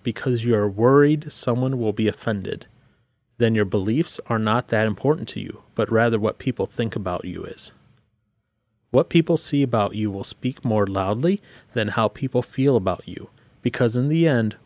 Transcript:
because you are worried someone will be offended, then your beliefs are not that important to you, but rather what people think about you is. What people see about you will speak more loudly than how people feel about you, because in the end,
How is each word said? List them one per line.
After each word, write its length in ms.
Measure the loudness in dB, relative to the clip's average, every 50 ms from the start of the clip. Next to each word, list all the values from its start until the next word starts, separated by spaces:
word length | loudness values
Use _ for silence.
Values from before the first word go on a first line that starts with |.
| -8
because 400 | -6 -6 -4 -4 -2 -2 -2 0
you 120 | 0 2
are 120 | 2 2 0
worried 600 | 0 2 4 4 6 6 6 4 2 0 -2 -8
someone 480 | -8 -6 -2 -2 -2 0 0 -2 -2 -2
will 140 | -2 -2 0
be 160 | 0 0 0
offended, 560 | 0 -2 -4 -4 -4 -4 -4 -6 -8 -10 -10 -20 _ _ _ _ _ _ _ _ _ _ _ _ _ 0
then 180 | 2 2 4
your 100 | 2 0
beliefs 540 | 0 0 -2 0 0 0 -2 -2 -2 -4 -8 -4 -2
are 100 | -2 0
not 300 | 0 2 0 0 0 0
that 180 | 0 0 0
important 420 | 0 -2 -2 0 -2 -2 -2 -4 -10
to 100 | -10 -10
you, 240 | -10 -10 -12 -16 -18 _ -4
but 180 | -4 -2 2
rather 280 | 2 2 4 4 2 0
what 180 | 0 -2 -4 -2
people 300 | -4 -6 -4 -4 -4 -6
think 280 | -4 -4 -4 -4 -4
about 300 | -6 -6 -4 -6 -6 -6
you 180 | -8 -10 -10 -10
is. 280 | -12 -12 -12 -12 -14 -14 _ _ _ _ _ _ _ _ _ _ _ _ _ _ _ _ _ _ _ _ _ _ _
What 180 | 2 2 4 4
people 260 | 4 2 4 4 2 0
see 260 | 0 0 0 0 0
about 320 | 2 2 0 0 0 -2
you 160 | -2 -4 -4
will 120 | -4 -4 -6
speak 400 | -8 -8 _ -6 -6 -6 -4 -4
more 220 | 0 2 2 2
loudly 560 | 2 0 -2 0 -2 -2 0 0 0 0 -2 _ -12 -20 -20 -18 _ -4
than 140 | -4 -4 -2
how 180 | 0 0 0 0
people 360 | -2 -4 -8 -4 -2 -2 -4
feel 320 | -4 -4 0 2 4 4
about 320 | 2 2 0 -4 -4 -6 -12
you, 220 | -14 -14 -14 -16 _ _ _ _ _ _ -6
because 340 | -4 -2 0 0 0 2 0
in 120 | 0 0
the 180 | 2 2 4 4
end, 300 | 4 2 0 0 -4 -6 _